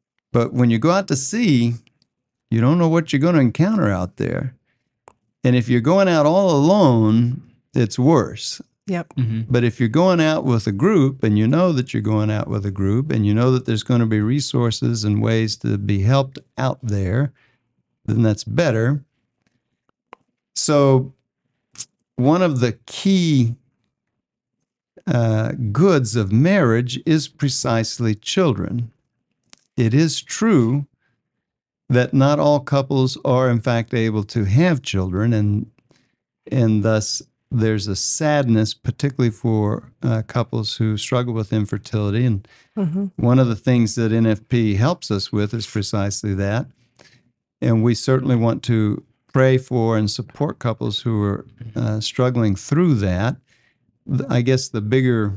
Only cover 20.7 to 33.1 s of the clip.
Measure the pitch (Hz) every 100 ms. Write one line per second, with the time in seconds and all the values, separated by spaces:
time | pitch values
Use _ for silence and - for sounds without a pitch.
20.7 | 147 139 131 139 - _ _ _ _ _
21.7 | - - _ _ - 127 170 180 135 120
22.7 | 113 - - 196 190 170 139 117 120 _
23.7 | _ _ _ _ _ _ _ _ _ _
24.7 | _ _ - - 123 113 110 113 - 110
25.7 | 117 190 156 117 117 98 110 165 202 127
26.7 | 113 123 123 - 156 135 - 143 - 131
27.7 | 117 110 - 113 104 - - 175 101 76
28.7 | 120 117 _ _ _ _ _ _ - _
29.7 | - 113 135 160 131 - - 226 165 113
30.7 | 139 143 _ _ _ _ _ _ _ _
31.7 | _ - 123 123 139 135 147 147 147 135
32.7 | 139 135 139 131